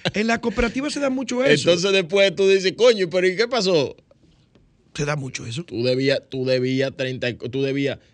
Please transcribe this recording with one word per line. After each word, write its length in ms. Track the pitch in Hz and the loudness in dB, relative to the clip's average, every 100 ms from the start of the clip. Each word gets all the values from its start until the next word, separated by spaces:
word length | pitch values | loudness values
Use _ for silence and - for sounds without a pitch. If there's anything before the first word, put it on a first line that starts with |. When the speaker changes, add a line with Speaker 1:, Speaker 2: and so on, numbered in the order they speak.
| 180 | -6
Speaker 1:
en 120 | 196 226 | -2 0
la 140 | 233 | 0
cooperativa 500 | 233 202 233 254 285 | -2 -2 -2 -2 -6
se 80 | 285 | -2
da 100 | 277 | -2
mucho 360 | 262 262 247 | -2 -4 0
eso. 260 | 269 - 175 | 2 4 4
Speaker 2:
Entonces 220 | 175 190 | 2 2
después 420 | 196 165 196 196 | 0 2 2 2
tú 140 | 190 196 | 4 4
dices, 240 | 196 185 147 | 4 2 4
"Coño, 320 | 247 220 180 | 4 4 0
pero 180 | 185 185 | 0 0
¿y 80 | 180 | 0
qué 100 | 233 | 0
pasó?". 480 | 240 185 170 123 - _ _ _ _ _ _ _ _ _ | 0 2 2 0 -6 _ _ _ _ _ _ _ _ _
Speaker 1:
Se 100 | - | -6
da 100 | 147 | -4
mucho 320 | 151 135 - 117 | -4 -6 -10 -10
eso. 160 | 117 | -10
Speaker 2:
Tú 200 | 175 110 | -8 -2
debías, 360 | 123 127 135 135 - | 0 2 2 0 -2
tú 160 | 131 | -4
debías 460 | 127 131 127 131 135 - | 0 0 0 0 -2 -4
treinta, 360 | 131 131 123 104 | -6 -4 -6 -6
tú 260 | 123 131 | -6 -4
debías, 360 | 139 139 135 110 _ | -2 -2 -2 -4 _